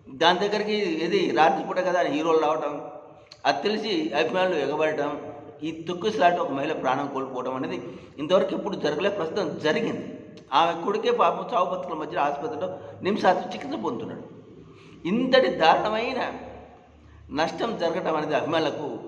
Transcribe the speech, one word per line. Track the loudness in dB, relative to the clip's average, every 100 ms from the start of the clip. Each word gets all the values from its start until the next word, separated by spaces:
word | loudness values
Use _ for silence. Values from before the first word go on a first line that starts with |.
| -12 2
దాని | 4 4
దగ్గరికి | 2 0 0 0 0 -2 0
ఏది | 2 2 6
రాత్రిపూట | 6 4 -2 -2 2
కదా | 2
అని | 2 0
హీరోలు | 2 4 4
రావటం, | 0 -2 -6 -10 -14 -18 -20 -20 -4 0
అది | 0
తెలిసి | 0 -2 -2 -2 0 0
అభిమానులు | 0 2 2 0
ఎగబడటం, | 0 0 0 0 -2 -4 -10 -14 -16 -10 -8
ఈ | -8 -6
తొక్కిసలాట | -4 -2 4 4 4
ఒక | 0 -2
మహిళ | -2 -2
ప్రాణం | 0 0 -2
కోల్పోవడం | -4 -6 -6 -4 -4
అనేది | -4 -6 -10 -14 -16 -8
ఇంతవరకు | 2 4 4 -2
ఎప్పుడు | -4 -2
జరగలేదు, | -2 0 0 0
ప్రస్తుతం | -2 -2 -2 0
జరిగింది. | 2 2 0 -4 -8 -12 -16 -18 0 4
ఆమె | 4 2
కొడుకే | -2 0 2 4
పాపం | 4 2 -2
చావు | 0 0
బతుకుల | -2 -6 -6
మధ్య | -4 0
ఆసుపత్రిలో | 0 0 -4 -4 -6 -6 -12 -6 -2
నిమిషాలు | 2 4 2 0
చికిత్స | -8 -8 -6
పొందుతున్నాడు. | -4 -6 -8 -10 -14 -18 -20 -20 -20 -20 -20 -8
ఇంతటి | -2 0 4 4 4 4
దారుణమైన | 6 6 4 -2 -2 -2 -4 -6 -14 -16 -20 -20 -20 -20 -20 -20 -8 -2
నష్టం | -2 0 -4 0
జరగటం | 0 0 0 -2
అనేది | 0 0
అభిమానులకు | 0 0 0 -2 -6 -8